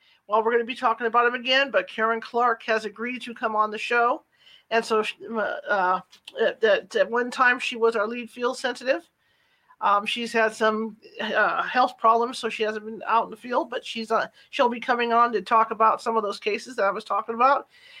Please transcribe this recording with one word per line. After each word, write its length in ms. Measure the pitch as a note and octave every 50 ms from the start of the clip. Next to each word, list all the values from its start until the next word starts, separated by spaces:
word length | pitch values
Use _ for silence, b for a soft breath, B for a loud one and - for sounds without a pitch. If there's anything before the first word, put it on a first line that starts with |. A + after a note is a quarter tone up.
| b b b b b
Well, 140 | - G#3 A3+
we're 120 | G#3+ A#3 A#3+
gonna 100 | A#3+ A#3
be 120 | A#3 B3+
talking 320 | - B3+ A3+ A3+ - A#3+
about 180 | A3+ A3 A#3+ A#3+
'em 80 | A#3+ B3
again, 380 | B3+ A#3 B3+ C4 C4+ C#4 C4+
but 180 | G#3 F#3+ F#3 -
Karen 320 | - A3+ A3 A3+ A3+ A3+
Clark 420 | A3+ - - A#3 A#3+ A#3+ A#3 - -
has 220 | A#3+ A3 G#3+ A3
agreed 360 | G3+ G3 G#3+ A3+ A#3+ B3+ A#3+ -
to 100 | A#3+ A#3
come 200 | - B3 A3 G#3+
on 160 | G#3+ G#3+ G#3+
the 80 | A3
show. 460 | A3+ - - A#3+ A#3+ A#3 B3 D4 D#4+ - b b b b b b b b b
And 120 | A3+ A3+ A3
so, 200 | - A3+ G#3+ G#3+ - - - F#3+ G#3+ A3+
uh, 600 | A3+ G3+ - - - - - G#3 G3 F3+ F#3 F#3 F#3 - _ - - _ - - -
at, 220 | A3+ G3 - - A3
at, 320 | G#3+ G3 - F#3+ - -
at 160 | G#3+ F#3+ G#3+
one 200 | A#3 A#3+ B3 B3
time, 280 | - C4+ B3+ B3 B3+ C4
she 160 | - - B3+
was 220 | A3+ A3+ A3+ A#3
our 100 | G#3+ G#3
lead 240 | A3 A#3+ A#3+ A#3 A3+
field 260 | - B3 A#3+ B3 B3
sensitive. 520 | - - B3 B3 - B3 B3+ D4+ E4+ - _ _ b b b b b b b b b b b b b
Um, 240 | - G3+ G3+ G3+ G#3+
she's 280 | G#3 - A#3+ A#3 A3+ -
had 200 | A3+ A3 A3 A3
some, 440 | - A3+ A3 G#3+ A3 A3+ A3 - - - - - -
uh, 420 | A3 G#3+ - G#3+ G#3 F3 E3+ E3+ F3
health 340 | - - B3+ C#4 C#4 -
problems, 400 | - - A3+ A#3 A3+ A#3 B3 B3
so 120 | - B3 A3
she 140 | - - A3
hasn't 220 | G#3+ A3 G#3+ G#3
been 160 | A3 A3+ G3 -
out 160 | - A3 A#3 -
in 80 | -
the 60 | A3
field, 320 | - - B3 A#3+ C#4+ D4 A#3+
but 160 | B3 - -
she's, 260 | - - A3+ A3 A3
uh, 160 | A3+ G3 - - b b b b
she'll 180 | - - B3+
be 120 | A#3 B3 A#3
coming 340 | A#3+ C4 B3 A#3+ A#3+ A#3 A3+
on 180 | A#3 A#3+ A#3+
to 100 | A3+ G3+
talk 300 | - - A#3+ A3+ A3+ -
about 300 | A3+ G#3 A3 A3 E3 -
some 160 | - A3 A3+
of 60 | A3 G#3
those 140 | G3+ G3+
cases 380 | - - A3 G3+ A3 - A#3 B3+
that 80 | A3 G3
I 80 | G3
was 140 | F#3 G#3+ -
talking 280 | - G3+ G3+ A3 - A#3
about 340 | A3+ B3 C4+ C#4+ - - B B B B B B B